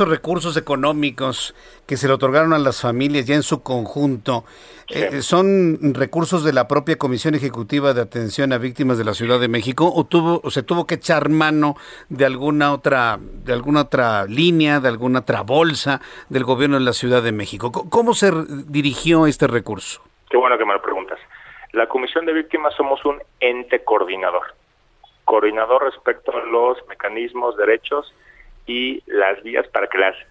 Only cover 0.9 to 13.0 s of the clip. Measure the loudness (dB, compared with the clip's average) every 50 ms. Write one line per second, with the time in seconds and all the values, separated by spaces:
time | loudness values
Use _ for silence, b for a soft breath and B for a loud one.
0.9 | 0 0 0 -2 -2 -4 -4 -4 -4 -4 -8 -10 -12 B B B B B B -6
1.9 | -4 -2 2 2 2 2 2 2 4 4 4 4 2 2 2 0 -2 -2 -2 -2
2.9 | 0 0 0 0 0 0 0 2 0 0 0 0 -2 -4 -2 -2 -4 -4 -4 -4
3.9 | -4 -2 0 0 -2 -2 -2 -2 -2 -2 -4 B B B B B B B B B
4.9 | -4 -4 -2 -2 -2 -4 -2 2 4 4 4 4 4 4 4 2 2 0 0 0
5.9 | 0 0 -2 -2 0 -2 -2 0 0 0 2 2 2 2 2 2 0 0 0 0
6.9 | -2 -2 -2 -2 -2 -2 0 0 0 0 -2 -4 -6 -6 -6 -4 -2 0 2 2
7.9 | 2 2 0 -2 -4 -4 -4 -4 -2 -2 0 0 0 0 -2 -4 -4 -2 0 0
8.9 | 2 0 0 -2 -2 -2 0 2 2 2 2 2 0 0 -2 -2 0 2 2 2
9.9 | 4 2 0 2 2 2 4 2 2 0 -2 -4 -4 -4 -2 0 0 -2 -2 -2
10.9 | -4 -4 -2 0 0 2 2 2 2 4 4 2 2 2 2 0 0 B B B
11.9 | B B B B -2 2 2 2 2 0 -2 0 0 2 2 2 0 0 0 2
12.9 | 2 2